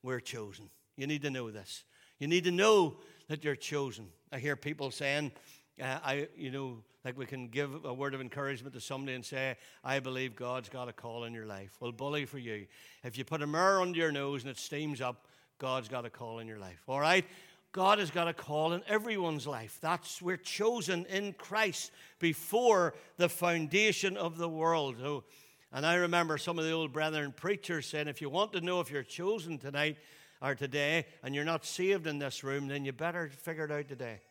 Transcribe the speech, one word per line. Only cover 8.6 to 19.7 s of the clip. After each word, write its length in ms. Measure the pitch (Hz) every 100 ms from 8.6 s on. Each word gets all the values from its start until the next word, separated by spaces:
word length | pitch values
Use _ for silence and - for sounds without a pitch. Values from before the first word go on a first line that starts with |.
| 131 127
to 40 |
somebody 360 | - 135 139 127
and 100 | 110
say, 320 | 135 131 120 - -
"I 160 | 131 135
believe 380 | 131 127 131 107
God's 320 | 123 127 113
got 180 | 131 123
a 60 |
call 320 | 113 120 117 117
in 80 |
your 120 | 113 107
life." 300 | 98 98 -
Well, 100 | 120
bully 320 | 117 139 147
for 140 | 135 139
you. 300 | 120 107 98 - - -
If 140 | 123 117
you 80 | 131
put 160 | 160
a 60 | 147
mirror 340 | 156 185 196
under 160 | 180 165
your 140 | 160
nose 300 | 143 139 139
and 80 | 127
it 60 | 127
steams 440 | - 147 151 139
up, 260 | 127 123 _ _ _ _
God's 320 | 131 131 113
got 160 | 127 117
a 40 |
call 300 | - 120 113
in 80 | 113
your 120 | 107
life, 220 | 95 90 -
all 140 | 135
right? 240 | 151 185 - - - - _
God 260 | 185 190 208
has 100 | 175
got 200 | 160 170
a 40 |
call 380 | 165 - 151 156
in 120 | 175 -
everyone's 580 | 214 226 208 170 151 131
life. 340 | 127 110